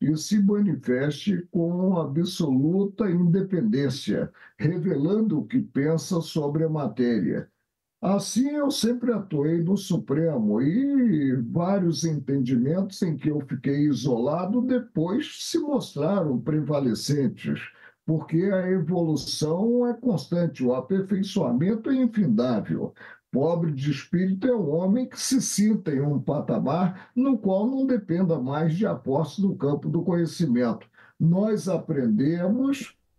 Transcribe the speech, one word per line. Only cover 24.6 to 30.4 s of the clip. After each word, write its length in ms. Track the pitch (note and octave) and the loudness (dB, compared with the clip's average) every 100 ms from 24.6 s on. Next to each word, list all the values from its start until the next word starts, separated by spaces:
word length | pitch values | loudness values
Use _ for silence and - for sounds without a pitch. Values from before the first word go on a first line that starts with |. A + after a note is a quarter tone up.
| D3+ | 0
homem 380 | D#3 F#3+ A#3+ B3+ | 0 2 2 0
que 120 | - | -6
se 220 | - C4 | -2 0
sinta 500 | - - G#3+ G#3+ - | 0 0 2 2 0
em 80 | C3+ | 0
um 200 | D3 C3+ | 0 0
patamar 920 | - D3 - A2+ A#2+ E3 F#3 - - A#3+ | 0 -2 -2 -2 0 0 0 -2 -6 0
no 200 | C#4 A3+ | 2 2
qual 300 | G3 F#3+ A3 | 0 0 0
não 180 | C4+ | 0
dependa 540 | C4+ A#3+ - E3+ F3+ D3+ | 0 0 0 0 2 0
mais 360 | B2+ D3 D#3+ E3 | -2 0 0 0
de 100 | G3+ | -2
aportes 520 | E3 - C#3 D#3 - | -2 -2 -2 -2 0
no 180 | F#3+ - | -2 0
campo 320 | C#3 C#3+ D#3 | -2 -2 -2
do 140 | E3 | -2
conhecimento. 840 | E3+ F3 E3 - | 0 0 0 0